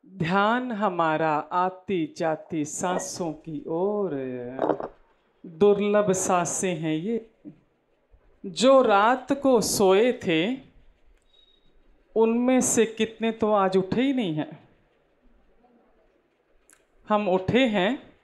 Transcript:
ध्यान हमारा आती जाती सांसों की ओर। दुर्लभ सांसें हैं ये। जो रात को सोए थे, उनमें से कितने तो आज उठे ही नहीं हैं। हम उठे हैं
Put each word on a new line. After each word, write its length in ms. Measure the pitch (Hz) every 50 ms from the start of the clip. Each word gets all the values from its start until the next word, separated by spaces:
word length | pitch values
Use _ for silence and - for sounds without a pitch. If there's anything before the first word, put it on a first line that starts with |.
| _
ध्यान 640 | - 185 190 165 160 185 202 202 214 233 247 254 254
हमारा 640 | 233 196 208 202 180 175 170 160 156 156 160 156 151
आती 760 | 147 - - - 180 180 185 185 185 - - 202 175 156 147 -
जाती 480 | - 175 160 151 - - - - 160 147
सांसों 680 | 143 - - 190 180 180 - - - - - 180 165
की 320 | 151 - _ 165 156 143 -
ओर। 440 | - 160 165 185 202 208 208 202 180 147 135 131 131 127 127 123 123 131 131 - - - - - - - _ _ _ _ _ _ _ _ _ _
दुर्लभ 640 | 185 165 160 202 208 202 180 202 208 202 208 208 190
सांसें 640 | 190 185 - - 190 175 175 165 - - - 185 175
हैं 180 | 156 160 160 156
ये। 360 | 156 165 214 233 220 226 _ _ _ _ - 160 _ _ _ _ _ _ _ _ _ _ _ - _ _ _ _ _ -
जो 360 | 196 175 151 196 262 269 262
रात 500 | 254 226 208 196 208 226 254 262 254 -
को 280 | 285 277 - 269 254 226
सोए 520 | 180 - - - 208 190 190 196 226 254
थे, 440 | 240 - - 196 165 160 165 208 262 262 - - _ - _ - _ _ _ _ _ _ _ _ _ _ _ _ _ _ _ _ _ _ _ _ _ _ _ _ _
उनमें 440 | 220 226 226 226 233 247 247 262 254
से 260 | 240 - - 240 220
कितने 460 | 220 - - 220 220 - - 220 226
तो 200 | 220 220 226 214
आज 240 | 214 202 190 190 185
उठे 260 | 190 185 185 185 220
ही 100 | 254 277
नहीं 220 | 277 254 226 180 156
हैं। 340 | 151 - - - - - _ _ _ _ _ _ _ _ _ _ _ _ _ _ _ _ _ _ _ _ 247 240 233 _ _ _ _ _ _ _ _ _ _ _ _ _ _ _ _ _ _ - _ _ _ _ _ _ -
हम 200 | 214 208 208 196
उठे 380 | 180 185 185 - - 240 269
हैं 460 | 240 208 208 180 202 262 294 - - _ _